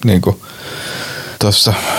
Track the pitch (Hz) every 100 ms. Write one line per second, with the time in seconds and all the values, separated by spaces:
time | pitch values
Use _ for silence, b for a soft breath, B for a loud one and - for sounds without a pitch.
0 | 113 92 - - B B B B B B
1 | B B B - 107 104 - 101 B